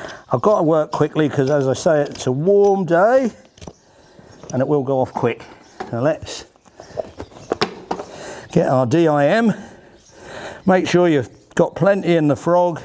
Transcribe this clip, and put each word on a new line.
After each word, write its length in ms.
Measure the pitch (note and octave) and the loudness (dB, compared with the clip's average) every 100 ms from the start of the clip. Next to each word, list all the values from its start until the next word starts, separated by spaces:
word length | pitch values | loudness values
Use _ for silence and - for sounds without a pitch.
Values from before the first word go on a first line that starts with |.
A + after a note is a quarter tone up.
| - - - | -16 -18 -4
I've 100 | B2 | 0
got 160 | G3+ G3+ | 2 2
to 60 | |
work 280 | D#3+ D#3+ D#3 | 2 2 0
quickly 380 | - D#3 D#3 D3+ | -2 -2 0 0
'cause, 200 | - C3 | 0 0
as 180 | D3 C3 | 0 0
I 60 | |
say, 280 | B2+ F3+ D3+ | 0 2 2
it's 260 | D3 - - | 0 -4 -4
a 40 | |
warm 520 | C3 E3+ G3+ G3+ G3 E3 | -2 2 4 4 2 0
day 460 | E3 G#3 C4 B3 - - _ - - _ _ _ - - - - | 2 4 2 0 -6 -20 _ -20 -20 _ _ _ -20 -20 -20 -8
and 100 | B2+ | -4
it 60 | C3 | 0
will 160 | D3 | 0
go 160 | C3 C3+ | 0 -2
off 140 | B2 | -2
quick. 300 | - B2+ - - - - - - | -2 -4 -4 -12 -20 -20 -18 -10
So 120 | A#2 | -2
let's 420 | C#3 D#3 - - - _ _ _ - - - - - - - - - - - - - - - - - | -2 -2 -8 -16 -16 _ _ _ -18 -12 -12 -14 -20 -20 -10 -6 -6 -8 -12 -12 -12 -16 -16 -16 -2
get 160 | E3+ E3+ | 0 2
our 180 | C3 B2+ | 2 2
D 220 | E3 E3 | 2 2
I 180 | D3 C#3+ | 2 2
M. 260 | G#3+ A#3 - - - - - _ - - - - - - | 2 0 -2 -8 -20 -20 -20 _ -20 -20 -16 -16 -6 0
Make 200 | F#3+ F#3 | 2 2
sure 220 | F3 F3 | 2 4
you've 220 | D3 A2+ - _ - | 2 -2 -12 _ 0
got 200 | E3 - | 0 2
plenty 420 | F#3 G3+ F3 E3+ | 0 2 2 2
in 100 | D3+ | 2
the 80 | C3+ | 0
frog, 460 | - F3 F3 D#3 | 0 2 0 -4